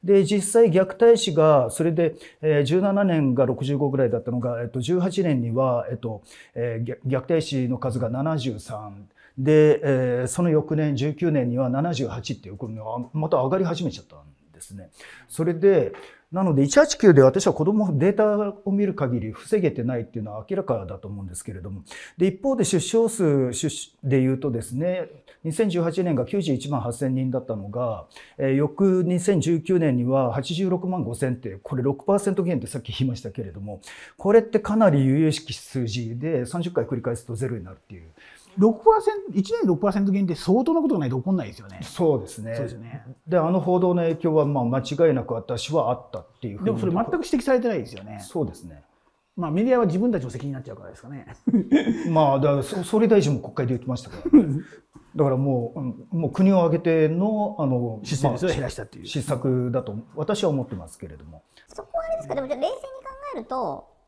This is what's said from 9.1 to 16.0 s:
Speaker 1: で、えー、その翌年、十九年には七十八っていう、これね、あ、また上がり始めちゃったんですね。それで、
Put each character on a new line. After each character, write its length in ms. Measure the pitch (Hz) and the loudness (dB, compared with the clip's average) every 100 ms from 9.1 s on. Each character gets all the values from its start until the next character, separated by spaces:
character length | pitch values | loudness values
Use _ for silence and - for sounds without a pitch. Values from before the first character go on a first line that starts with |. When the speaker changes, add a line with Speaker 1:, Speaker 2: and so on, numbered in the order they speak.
| _ _ - | _ _ -4
Speaker 1:
で、 420 | 131 156 151 147 | 4 6 8 6
え 400 | 147 135 127 123 | 2 0 2 0
ー、 20 | 127 | -2
そ 160 | - | 0
の 80 | 175 | 2
翌 260 | 156 156 156 | 2 2 0
年、 200 | 151 135 | 0 0
十 180 | 139 | -2
九 160 | 151 175 | 0 0
年 180 | 151 120 | 2 0
に 80 | 120 | 0
は 140 | 131 | 0
七 240 | 131 165 | 0 -2
十 140 | 147 120 | -2 -4
八 260 | 123 - | -6 -8
っ 20 | 120 | -10
て 140 | 95 | -10
い 20 | |
う、 60 | 98 | -12
こ 80 | 117 | -12
れ 80 | |
ね、 80 | 110 | -10
あ、 140 | 107 120 123 | -8 -8 -6
ま 160 | 156 156 | -4 0
た 80 | 151 | 2
上 100 | 127 | 2
が 80 | 139 | 0
り 80 | |
始 180 | 180 170 | 0 -2
め 80 | 170 | -4
ち 80 | - | -8
ゃ 40 | |
っ 20 | |
た 120 | - 76 | -18 -20
ん 20 | 73 71 _ | -20 _ _
で 80 | 82 | -20
す 100 | - | -18
ね。 180 | 98 85 _ - - - | -18 -18 _ -20 -20 -18
そ 160 | - | -4
れ 80 | 165 | -2
で、 400 | 165 196 185 98 - | 4 4 6 2 -4